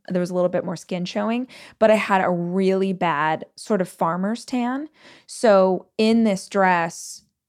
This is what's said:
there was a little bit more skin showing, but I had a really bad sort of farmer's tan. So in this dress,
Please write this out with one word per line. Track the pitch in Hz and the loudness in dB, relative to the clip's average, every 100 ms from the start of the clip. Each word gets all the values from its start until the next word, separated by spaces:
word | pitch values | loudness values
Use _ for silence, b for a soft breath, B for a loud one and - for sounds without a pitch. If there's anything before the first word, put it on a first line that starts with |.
| - | -6
there | 180 | -4
was | 175 | -2
a | 180 | 0
little | 175 | 0
bit | 180 180 | 0 -4
more | 165 | -8
skin | - 180 180 | -8 -6 -6
showing, | 208 208 240 254 B B B | -4 -2 -4 -6 B B B
but | 220 | 4
I | 214 | 4
had | 202 190 | 2 2
a | 180 | 2
really | 175 175 190 190 190 190 | 0 -2 0 2 2 0
bad | 185 170 147 156 156 - - | -2 -2 0 0 -2 -6 -12
sort | - 202 | -2 -2
of | 175 | -2
farmer's | - 170 175 196 233 | -2 -2 0 -2 -4
tan. | - 247 240 269 311 b b b b | -6 -4 -4 -4 -8 b b b b
So | - 226 196 190 185 - - | 0 4 6 4 0 -4 0
in | 220 226 220 | 2 4 2
this | 190 - | 0 -2
dress, | 202 185 175 165 - - - _ _ | 0 2 2 -2 -8 -16 -18 _ _